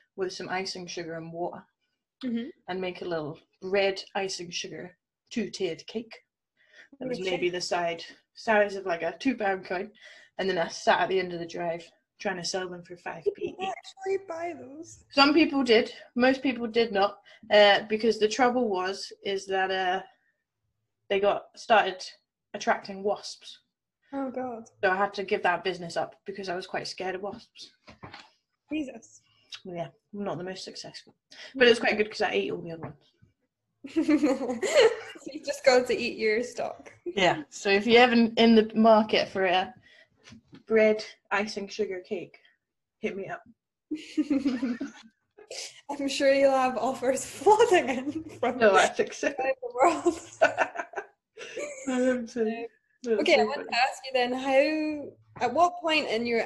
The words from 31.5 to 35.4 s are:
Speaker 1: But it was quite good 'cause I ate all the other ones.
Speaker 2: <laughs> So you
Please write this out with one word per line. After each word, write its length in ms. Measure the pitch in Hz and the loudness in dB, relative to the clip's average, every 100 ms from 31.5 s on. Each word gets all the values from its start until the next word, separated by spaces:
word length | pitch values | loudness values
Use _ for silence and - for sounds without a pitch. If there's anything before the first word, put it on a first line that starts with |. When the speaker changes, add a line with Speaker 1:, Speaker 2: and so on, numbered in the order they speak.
Speaker 1:
But 120 | 269 240 | 4 6
it 40 | |
was 100 | 233 | 6
quite 160 | 247 214 | 2 0
good 100 | 214 | -2
'cause 120 | - | -2
I 80 | 202 | -2
ate 200 | 202 190 | 0 -2
all 100 | 175 | -6
the 80 | 170 | -10
other 100 | 165 | -12
ones. 220 | 147 - _ _ _ _ _ _ _ _ | -14 -16 _ _ _ _ _ _ _ _
Speaker 2:
<laughs> 840 | 269 320 294 294 269 269 247 240 - 622 453 - - - | -6 -2 2 2 2 0 -2 -4 2 6 6 4 -12 -16
So 100 | - | -14
you 100 | 302 | -12